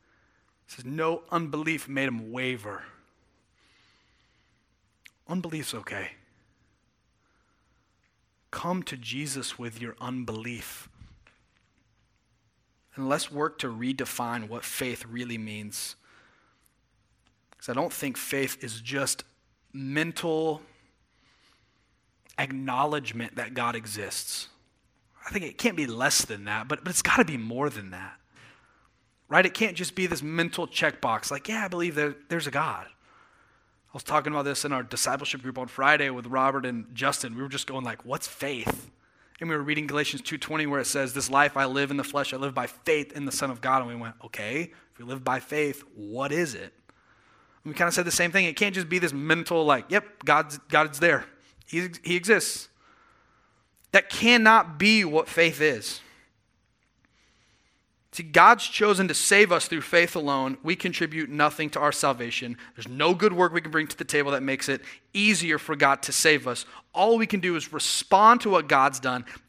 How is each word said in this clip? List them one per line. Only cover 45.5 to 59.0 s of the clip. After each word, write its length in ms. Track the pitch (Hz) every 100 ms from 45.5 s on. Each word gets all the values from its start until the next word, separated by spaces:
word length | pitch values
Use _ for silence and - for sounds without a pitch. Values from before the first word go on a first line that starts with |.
| 151 151 135 -
what 380 | - 104 117 139
is 220 | 151 165
it?" 200 | 101 95 - _ _ _ _ _ _ _ _
And 80 | 156
we 20 |
kinda 160 | 151 175
said 140 | 180
the 60 | 170
same 200 | 160 175
thing. 140 | 190
It 120 | 175 151
can't 180 | 208
just 160 | 185 165
be 80 | 180
this 140 | 170
mental, 520 | 139 151 165 165 170
like, 260 | 151 131 -
"Yep, 340 | 202 - -
God's, 340 | 139 151 151 143 -
God's 320 | 151 156 143
there. 260 | 170 139 - - _ _ -
He, 220 | 165 180 -
he 120 | 170
exists." 540 | 175 175 202 - - - _ _ _ _ _ _ _ _ _ _ _ _
That 180 | 196 -
cannot 680 | - 226 240 220 220 165 151
be 240 | 202 220
what 280 | 180 151 156
faith 320 | - 165 135
is. 400 | 151 117 - - - - _ _ _ _ _ _ _ _ _ _ _ _ _ _ _ _ _ _ _
See, 100 | -
God's 440 | 165 160 185 233 -
chosen 420 | - 208 190